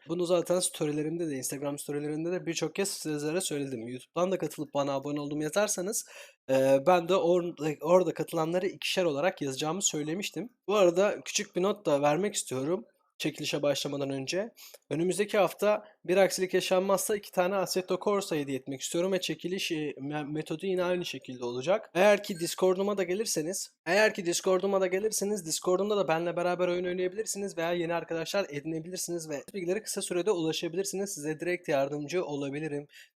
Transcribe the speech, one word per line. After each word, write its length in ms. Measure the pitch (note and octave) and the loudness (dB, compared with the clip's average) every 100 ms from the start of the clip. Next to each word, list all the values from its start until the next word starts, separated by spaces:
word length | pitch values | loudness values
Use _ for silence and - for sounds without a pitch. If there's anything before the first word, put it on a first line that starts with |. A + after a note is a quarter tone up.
| - | -6
Bunu 180 | F3 E3+ | -2 2
zaten 340 | F3+ E3 F3+ | 2 4 2
storylerimde 680 | F3 - D#3 D3 D3+ E3+ E3 | 2 0 -2 0 -2 -2 -2
de, 60 | C3+ | -4
Instagram 440 | - C#3 C#3+ C#3+ | -4 -4 -4 -6
storylerimde 520 | - D3 D3 D3+ E3 | -6 -4 -4 -4 -2
de 140 | F3+ D#3+ | -4 -4
birçok 300 | D#3+ D#3+ E3+ | -2 -4 -2
kez 140 | G3 | -4
sizlere 520 | - D#3 D3+ D3+ F3 | -4 -4 -2 0 -2
söyledim. 460 | F#3+ D3 C#3 B2+ A#2 | -2 -2 -4 -4 -6
YouTube'dan 440 | B2+ - D#3+ F#3 | -10 -8 -2 0
da 60 | F3+ | 0
katılıp 360 | D#3 - D3 | -2 -6 -4
bana 200 | C#3+ C#3+ | 0 0
abone 260 | C#3 C#3 D3 | 0 -2 -4
oldum 220 | C#3+ D3+ | -4 -4
yazarsanız, 640 | D3+ G3+ G#3 - F#3 - - - - _ - | 0 0 0 0 -2 -4 -6 -16 -20 _ 0
e, 300 | C3+ C3+ C3+ C#3 | 4 6 6 6
ben 220 | F3+ E3+ | 4 6
de 40 | |
or-, 640 | F#3 E3+ F3+ E3+ D3+ D#3 C#3+ | 2 4 4 2 -2 -4 -2
orada 320 | D3+ F#3 E3 | 4 6 6
katılanları 540 | - D3+ E3 D#3+ F3+ G3 | -2 -4 -2 0 0 -2
ikişer 360 | D3+ - - | -4 -4 0
olarak 380 | F3 C#3+ F3 F#3+ | 0 2 0 0
yazacağımı 400 | C#3+ C3 D3+ F3+ | -4 -2 -4 -2
söylemiştim. 680 | G3 D#3 D3 F3 G3+ - G#3+ _ - | -2 -2 -4 -4 -4 -6 -10 _ -2
Bu 80 | G#3 | 6
arada 460 | F3+ E3+ G3+ - - | 6 6 2 0 -4
küçük 300 | - - F3+ | -4 -2 0
bir 60 | |
not 240 | F#3+ G3+ - | 0 0 2
da 160 | C#3+ | 4
vermek 340 | D3 D#3 G3+ - | 4 4 0 -2
istiyorum. 500 | - C3 C#3 F#3+ A3+ _ _ _ | -4 -4 -2 -4 -6 _ _ _
Çekilişe 440 | - C3+ D3 E3 | -6 -4 -4 0
başlamadan 480 | D3 C#3 D3 C#3+ C#3 | 0 0 -2 -4 -2
önce. 420 | C3+ C3 F3 A3+ - - - _ | -4 -2 -4 -4 -10 -20 -20 _
Önümüzdeki 480 | C#3+ F3+ F3 G#3 G#3+ | 0 0 0 2 4
hafta 480 | F3 - G3+ G#3 - _ - | 2 2 2 0 -2 _ 0
bir 120 | F#3 | 4
aksilik 360 | F#3 F#3 F3+ | 4 2 0
yaşanmazsa 600 | F#3 E3+ F#3 F#3+ F#3+ - G#3 | 0 4 2 4 2 2 -2
iki 160 | - | -2
tane 240 | - F3+ G3 | 0 2 2
Assetto 440 | F3+ F#3 F#3 F#3 | 0 -2 0 0
Corsa 320 | - G3+ F#3+ D#3+ | 2 0 0 -2
hediye 220 | C#3 C3 | -2 -4
etmek 240 | - A#2 | -6 -8
istiyorum 300 | - E3+ F#3 | -4 -2 0
ve 100 | F#3+ | 0
çekiliş, 500 | - D#3 F3 F#3+ - | -2 -4 -4 -4 -2
e, 40 | D#3 | -2
me-, 580 | D3+ C3+ C3+ D3+ C#3+ | -4 -6 -6 -6 -4
metodu 320 | D3+ D3+ D#3+ F#3+ | -6 -4 -4 -2
yine 180 | F3+ | 0
aynı 220 | F3+ F3+ F3 | 0 0 -2
şekilde 400 | C3+ - B2+ B2 | -8 -12 -8 -4
olacak. 440 | B2 C3+ G#3+ - | -4 0 0 0
Eğer 300 | E3 G3+ G#3 | 4 6 6
ki 160 | G3+ F3 | 2 -6
Discord'uma 580 | E3+ - F#3 F#3 G3 G3 | -4 2 2 2 0 0
da 60 | |
gelirseniz, 640 | F3 F#3 A3 - D#3 G3 - _ - | -2 -2 -2 -2 -2 -6 -8 _ 0
eğer 280 | F#3+ G#3+ | 4 4
ki 120 | G#3+ E3+ | 2 -2
Discord'uma 560 | E3+ G3 F#3 G3 F#3+ | 0 2 2 4 2
da 60 | F#3+ | 2
gelirseniz 580 | F#3+ G#3+ - G3 G#3 D#3 | 0 0 -2 -2 -2 -2
Discord'umda 520 | C#3+ F#3 F#3 G3+ G#3 | -2 2 2 4 4
da 100 | E3 | 4
benle 280 | D#3+ E3+ E3+ | 2 2 0
beraber 320 | F3 F3 F3+ | 0 2 2
oyun 180 | F3+ F3+ | 2 0
oynayabilirsiniz 720 | F#3 F3+ G3 A3 G3+ G3 E3+ | -2 -2 -2 -6 -4 -4 -2
veya 160 | E3 | -2
yeni 200 | F3 E3 | 0 0
arkadaşlar 520 | E3+ E3 E3 D#3+ G3+ F#3+ | -2 -2 -4 -2 -2 -2
edinebilirsiniz 800 | C#3+ D3 D#3+ D#3+ F3+ - F3 D#3 | -6 -4 -6 -6 -8 -4 -6 -4
ve 140 | C#3+ - | -8 -8
bilgilere 280 | G3+ F3 G3+ | -6 -2 -2
kısa 200 | G#3 - | -2 -6
sürede 300 | F#3+ F3+ F3+ | -2 -2 0
ulaşabilirsiniz. 800 | F3+ D#3+ D#3 E3+ E3+ G3 F#3+ G3 | 0 0 -2 -4 -4 -4 -4 -6
Size 260 | D3 D3 D3+ | -6 -6 -4
direkt 300 | E3+ F3 - | -4 -4 0
yardımcı 560 | C#3+ C#3 D3 D3 F3 D3 | 0 0 -2 -4 -4 -2
olabilirim. 640 | C#3+ C#3 C#3+ D#3 C#3+ D3 - - | -4 -4 -6 -6 -6 -10 -20 -20